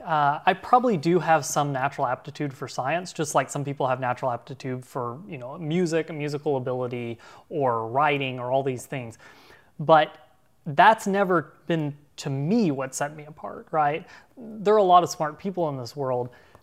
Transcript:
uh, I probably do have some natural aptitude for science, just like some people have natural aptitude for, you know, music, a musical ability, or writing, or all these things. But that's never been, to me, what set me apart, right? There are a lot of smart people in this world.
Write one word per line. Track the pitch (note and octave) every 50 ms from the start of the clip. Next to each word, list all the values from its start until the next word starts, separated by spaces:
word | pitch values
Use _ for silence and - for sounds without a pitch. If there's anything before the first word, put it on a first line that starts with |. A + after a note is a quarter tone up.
uh, | - F3+ D#3+ D3+ D3 C#3+ D3 D#3+ -
I | F#3 G3
probably | F#3+ - - B3 B3+ A#3 B3 G#3
do | D3 C#3 E3+ F3+ E3+
have | D#3+ E3 D#3+ D3+ C#3+
some | - - D#3 C#3+ C#3+
natural | C#3 B2+ C3 C#3+ - - C#3
aptitude | A#2+ C3 - - C#3+ - - D3 C#3 B2
for | - C3+ A#2
science, | - - B2+ C3+ D#3+ F3+ F#3 F3
just | - - D#3 - -
like | D3 C3+ -
some | - C#3+ C3+
people | C#3 C3+ C#3+ C#3+
have | B2+ B2+ B2+
natural | C3 B2 B2 - C3+ B2+
aptitude | A#2+ A#2+ - - C3+ - - C3 B2+ B2+ B2
for, | - - C3+ A#2+ A#2+ A#2+ D#3 G3+ G#3
you | E3+
know, | B2+ A#2+ B2+ D3 F3+
music, | E3 D3 D#3+ F#3 F3+ D#3 E3 E3 D#3 E3
a | E3
musical | D3 D3 D3 D3 C#3+ - D#3 C#3
ability, | C3 B2 C3 B2+ B2+ B2+ A#2+ B2 A#2+ A#2+ A#2 A2+ - - - - - - -
or | - D3+ C3+ B2+ A#2 A2+ A2+
writing, | A2+ A#2+ C#3 D3+ D3 D3 C#3 C3+ C3 B2+ B2+
or | B2 B2
all | C3+ C3+
these | C3 C#3 B2+ A#2 -
things. | - D3+ C3 A#2+ A2+ - - - - - - - - - - _ _ _ -
But | D3+ D3 D#3+ D3+ D#3 - - - - _ _ _ _ _ _ _ -
that's | E3 C#3+ D#3 F3+ G#3+ A3 A3 -
never | G#3 F#3+ G3+ G3+ F3+ F#3 E3 - - - _ _
been, | - E3+ D#3+ D3+ D3 D3 - - _ -
to | - - D3+
me, | C3+ C3+ C#3+ E3 A3 B3 G#3+ D#3+
what | C3+ C3+ C3 C3 -
set | - C#3+ D3 D#3
me | D#3 D3
apart, | D3+ - - - G3+ - - - -
right? | E3+ D#3 D3 C#3+ D3+ F3 F3+ - - - - _ -
There | C4+ A#3 A3 G#3+ A3 F3 G#3 G#3+
are | G#3+
a |
lot | G3 F3+ F3 F3+
of | E3+ D3+
smart | - - D#3+ D3 D3+ -
people | - G3+ F#3 F3+ E3+ D3+
in | C#3
this | C3 A#2+ - -
world. | D3 C3+ C3 B2+ B2 B2 B2 - - - _ - -